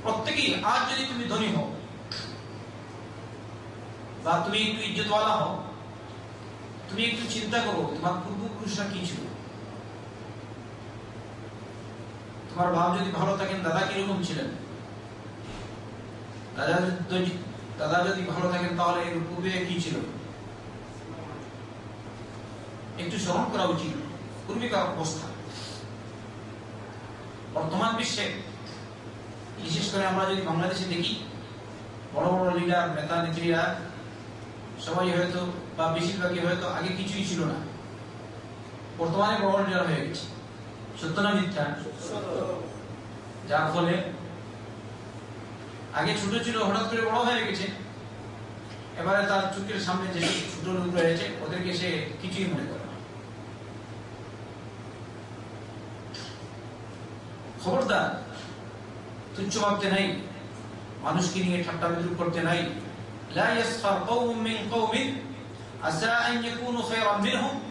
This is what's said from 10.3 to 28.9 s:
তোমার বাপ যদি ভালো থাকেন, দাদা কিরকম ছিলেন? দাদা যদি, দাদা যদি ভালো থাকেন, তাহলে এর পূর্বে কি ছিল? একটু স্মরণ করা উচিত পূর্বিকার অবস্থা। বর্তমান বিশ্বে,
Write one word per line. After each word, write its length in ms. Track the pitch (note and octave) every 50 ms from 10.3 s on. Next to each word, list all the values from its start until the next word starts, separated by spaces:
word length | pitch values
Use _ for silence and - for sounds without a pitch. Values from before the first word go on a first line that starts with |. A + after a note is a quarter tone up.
| - - - - - A2 A2 G#2+ G#2+ A2 G#2+ G#2+ - G#2+ - - - A2 G#2+ G#2+ G#2+ - G#2 G#2 G#2+ G#2+ G#2+ G#2 G#2+ - - - - - - - - - - - - - - - -
তোমার 200 | E3+ F3+ F3+ F3
বাপ 260 | E3 F3 F3+ F#3 F#3
যদি 120 | F#3+ F#3+
ভালো 260 | - - - G3 G3 G3
থাকেন, 260 | G3 F#3 F#3+ - F3+
দাদা 180 | E3 E3 F3+
কিরকম 420 | G3 F#3+ - G3 G3 G3+ G3 F3+ F3
ছিলেন? 220 | - D#3 - - - - - - - - - - - - - - - - - - - - - - - - - - - - - - - - - - - - - - - - - - - -
দাদা 260 | - - D3+ E3 F3+ F#3 F#3 F3 - - -
যদি, 340 | F3+ F#3 F3+ - - - - - - - - - - -
দাদা 260 | D3+ D3+ D#3+ F3 F3+
যদি 180 | F3 F#3+ F#3
ভালো 300 | F3+ D#3 D3+ E3 E3+ F3+
থাকেন, 260 | F3 F3 F3 F3+ E3+ E3+
তাহলে 240 | F3 F3 F3 E3+
এর 180 | E3+ E3+ E3+ E3 D#3+ D#3+
পূর্বে 360 | F3 F#3 F#3 F#3+ F#3+ F3+ F3+
কি 160 | E3+ F3 -
ছিল? 140 | E3 D#3+ C#3 B2 A2+ - - - - - - - - - - - - - - - - - - - - - - - - - - - - - - - - - - - - - - - - - - - - - - - - - - - - - - - - - - -
একটু 200 | E3 F3 - F3+
স্মরণ 260 | - - F3+ - A#3+ -
করা 120 | - - F#3
উচিত 280 | - E3+ E3 - D#3+ - - - - - - - - - - - -
পূর্বিকার 360 | - A3+ A#3+ A#3+ A3 G3 -
অবস্থা। 440 | - - E3 D#3+ D#3 - - - - - - - - - - - - - - - - - - - - - - - - - - - - - - - - - - - - - - - - - - - - - - - - -
বর্তমান 420 | D#3 D#3+ D#3+ - F#3+ A3 A3+ A3+
বিশ্বে, 520 | A3+ - - - G3+ G3 - - - - - - - - - - - - -